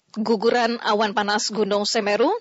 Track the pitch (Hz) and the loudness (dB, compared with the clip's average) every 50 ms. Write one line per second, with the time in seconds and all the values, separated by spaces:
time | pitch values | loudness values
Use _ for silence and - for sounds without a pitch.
0 | _ _ - 220 220 226 233 196 214 233 233 247 233 226 233 233 - - 214 208 | _ _ -8 -4 -2 0 0 2 2 2 2 2 2 0 -2 -2 -2 0 0 2
1 | 220 208 202 214 208 202 208 214 - - 214 226 208 196 208 202 208 - - 233 | 0 0 0 -2 -2 0 0 -2 -2 -2 -2 -2 0 0 0 0 0 0 -2 -2
2 | 202 208 202 208 240 320 427 480 | 0 0 2 2 2 2 0 -2